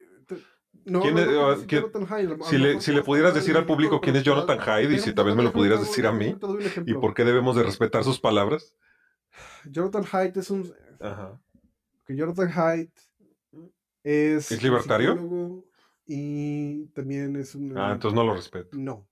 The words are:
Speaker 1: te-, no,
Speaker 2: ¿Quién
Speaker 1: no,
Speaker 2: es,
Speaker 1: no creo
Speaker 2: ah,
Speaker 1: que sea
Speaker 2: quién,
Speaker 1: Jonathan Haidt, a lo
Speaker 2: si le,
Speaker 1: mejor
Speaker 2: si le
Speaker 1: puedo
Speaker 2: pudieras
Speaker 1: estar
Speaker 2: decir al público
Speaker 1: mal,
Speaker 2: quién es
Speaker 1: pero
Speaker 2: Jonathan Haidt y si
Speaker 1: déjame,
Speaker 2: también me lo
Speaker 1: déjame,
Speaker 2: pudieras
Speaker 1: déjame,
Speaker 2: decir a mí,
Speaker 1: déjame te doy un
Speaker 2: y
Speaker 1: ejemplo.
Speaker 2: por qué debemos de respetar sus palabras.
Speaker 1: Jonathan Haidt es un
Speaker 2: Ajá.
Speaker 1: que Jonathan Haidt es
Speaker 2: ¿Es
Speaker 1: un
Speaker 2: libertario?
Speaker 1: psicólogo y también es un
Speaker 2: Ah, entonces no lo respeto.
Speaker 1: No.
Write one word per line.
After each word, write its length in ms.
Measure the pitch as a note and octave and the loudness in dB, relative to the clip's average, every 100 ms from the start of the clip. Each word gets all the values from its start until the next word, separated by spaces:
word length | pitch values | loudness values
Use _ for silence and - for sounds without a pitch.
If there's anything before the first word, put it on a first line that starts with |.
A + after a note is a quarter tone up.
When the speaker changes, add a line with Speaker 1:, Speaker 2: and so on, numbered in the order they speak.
| - F#3 - | -20 _ -16
Speaker 1:
te-, 120 | F3+ - _ _ _ | -16 -16 _ _ _
no, 160 | - F3+ | -4 0
Speaker 2:
¿Quién 120 | D3 | 2
Speaker 1:
no, 60 | E3 | 2
Speaker 2:
es, 60 | E3+ | 4
Speaker 1:
no 60 | |
creo 140 | D3 C#3+ | 4 4
Speaker 2:
ah, 60 | |
Speaker 1:
que 40 | A#2+ | 2
sea 60 | - | 0
Speaker 2:
quién, 140 | D3+ | 0
Speaker 1:
Jonathan 240 | D3 G#3+ F#3 | 0 -4 -6
Haidt, 180 | G#3+ F#3 | -4 -4
a 40 | D#3 | -4
lo 80 | |
Speaker 2:
si 140 | D#3+ C#3 | 0 4
le, 100 | C#3 | 4
Speaker 1:
mejor 140 | C#3+ | 2
Speaker 2:
si 80 | D#3 | 2
le 40 | C#3+ | 0
Speaker 1:
puedo 60 | C#3 | 2
Speaker 2:
pudieras 220 | C#3+ F3 | 4 4
Speaker 1:
estar 120 | D3+ | 4
Speaker 2:
decir 140 | - D#3 | 2 2
al 100 | E3 | 2
público 260 | D3 D3+ | 2 2
Speaker 1:
mal, 60 | D3+ | 2
Speaker 2:
quién 160 | - C3+ | 2 2
es 60 | |
Speaker 1:
pero 100 | C3 C#3 | 4 2
Speaker 2:
Jonathan 220 | D3 C3 - | 2 0 0
Haidt 220 | G#2+ C#3 | 2 2
y 20 | |
si 40 | C#3+ | 2
Speaker 1:
déjame, 180 | G#2+ | 0
Speaker 2:
también 220 | G#2 G2+ A2 | 2 2 4
me 60 | |
lo 60 | A#2+ | 2
Speaker 1:
déjame, 100 | A2+ | 4
Speaker 2:
pudieras 180 | G2+ G#2+ | 4 4
Speaker 1:
déjame, 100 | G2+ | 0
Speaker 2:
decir 160 | B2+ A2 | 0 0
a 60 | |
mí, 120 | G#2+ | 0
Speaker 1:
déjame 160 | G#2+ G3 | -2 -4
te 60 | G3 | -6
doy 100 | G3+ | -4
un 60 | |
Speaker 2:
y 40 | G3+ | -4
Speaker 1:
ejemplo. 340 | F3+ E3+ D3 | -4 -4 0
Speaker 2:
por 140 | - | 0
qué 100 | - | 2
debemos 320 | A#2+ B2 B2+ A#2+ | 2 4 4 2
de 60 | |
respetar 420 | G#2+ - A2+ A#2 | 2 0 0 0
sus 160 | B2+ C3 | 0 0
palabras. 540 | B2 G#2 G2+ D3+ - _ _ _ _ _ _ - - - D3 | 2 2 2 -2 -6 _ _ _ _ _ _ -20 -20 -20 -12
Speaker 1:
Jonathan 340 | D3 F#3+ G#3 F3+ | -6 -4 -4 -2
Haidt 240 | F#3+ F#3 F#3+ | -2 -2 -2
es 120 | F3+ | -6
un 220 | G3 F3+ - - - | -6 -6 -14 -20 -14
Speaker 2:
Ajá. 400 | G#2 G2+ F#2+ A2 _ _ _ _ _ _ - | -12 -10 -14 -18 _ _ _ _ _ _ -10
Speaker 1:
que 100 | C3+ | -6
Jonathan 340 | D#3+ F3 F3 | -4 -2 -2
Haidt 380 | F3 E3 E3 E3 _ _ _ _ _ _ D3+ E3+ _ _ _ | 0 0 0 -6 _ _ _ _ _ _ -20 -20 _ _ _
es 480 | D3 D3+ D3+ D#3 - | 0 2 2 2 -2
Speaker 2:
¿Es 80 | A#2 | -2
Speaker 1:
un 60 | |
Speaker 2:
libertario? 480 | B2+ B2 - G#2+ C3+ | 2 2 2 2 2
Speaker 1:
psicólogo 520 | F3 E3+ F3 F3 F#3 - _ _ _ - | 0 -4 -6 -8 -12 -20 _ _ _ -12
y 800 | C#3+ D3 D3 D3 D3 D3 D3 D3+ | -8 -6 -6 -6 -6 -6 -8 -12
también 480 | - C3+ C#3 C#3 C#3 | -10 -8 -6 -6 -6
es 180 | C3 | -8
un 220 | C#3 C#3 C3 | -10 -8 -4
Speaker 2:
Ah, 160 | G2+ | -2
entonces 220 | G#2 A2 A2+ | -2 0 2
no 80 | |
lo 100 | A2+ | 2
respeto. 420 | F#2 - F2+ F2+ C#3 | 0 -6 -14 -14 -10
Speaker 1:
No. 280 | C3+ A2 G2+ | -10 -10 -16